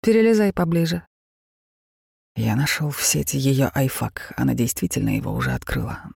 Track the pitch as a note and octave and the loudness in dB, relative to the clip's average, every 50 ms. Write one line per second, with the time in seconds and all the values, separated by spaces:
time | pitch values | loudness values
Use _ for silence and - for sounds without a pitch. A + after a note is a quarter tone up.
0 | - A3+ A3 A3+ A3 A3+ A3+ G#3+ G#3+ G3 F#3 - F3+ E3 E3+ E3+ E3 E3 F3 E3+ | 4 4 4 6 6 6 6 4 4 2 2 0 0 2 2 2 2 0 -2 -6
1 | - _ _ _ _ _ _ _ _ _ _ _ _ _ _ _ _ _ _ _ | -8 _ _ _ _ _ _ _ _ _ _ _ _ _ _ _ _ _ _ _
2 | _ _ _ _ _ _ _ - A2+ A2+ G#2+ B2 D3 C#3+ - - D#3 D3 C#3 - | _ _ _ _ _ _ _ -4 -2 0 0 0 0 0 -2 -2 -2 -4 -4 -2
3 | - - - D3+ C#3+ - - C3+ C3 C#3 C3+ C3 C3+ - - C3+ C3+ C3+ - - | -2 0 0 0 -2 -2 -2 0 2 2 2 2 2 0 0 0 -2 -2 -2 -4
4 | B2 - - - - - - - - C3+ - - A#2+ B2 - - - F3 - - | -6 -6 -6 -10 -14 -12 -4 -2 0 0 2 0 0 -2 -2 -4 -4 -2 -2 -2
5 | - G#2+ G#2 - - - - - B1+ B1+ B1+ - - - - - - - - - | 0 0 0 -2 -2 -4 -4 -2 -2 -2 -4 -4 -4 -4 -4 -4 -4 -6 -8 -10
6 | - - - | -14 -18 -20